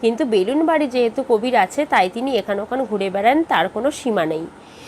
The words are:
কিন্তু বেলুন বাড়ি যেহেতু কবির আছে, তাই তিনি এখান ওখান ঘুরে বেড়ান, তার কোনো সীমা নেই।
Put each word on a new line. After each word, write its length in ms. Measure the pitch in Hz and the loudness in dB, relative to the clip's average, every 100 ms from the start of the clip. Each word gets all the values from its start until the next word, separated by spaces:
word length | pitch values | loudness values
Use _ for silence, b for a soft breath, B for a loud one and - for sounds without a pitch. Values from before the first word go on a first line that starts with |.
কিন্তু 240 | 226 233 302 | -2 0 0
বেলুন 400 | 214 190 277 320 | 2 2 2 2
বাড়ি 220 | 320 294 | 2 0
যেহেতু 360 | 247 233 220 262 | 0 0 0 0
কবির 260 | 226 240 240 | 0 2 2
আছে, 300 | 190 - - | 2 0 0
তাই 240 | 240 185 | 2 2
তিনি 280 | 202 262 247 | 0 -2 -2
এখান 220 | 190 202 | -2 -4
ওখান 260 | 208 254 240 | -4 -4 -2
ঘুরে 240 | 208 196 | -2 -2
বেড়ান, 340 | 190 208 285 | 0 2 2
তার 260 | 330 208 175 | 2 2 0
কোনো 220 | - 254 | -2 -4
সীমা 340 | 294 254 208 160 | -2 -2 0 0
নেই। 200 | 160 170 - B B | -4 -6 -12 B B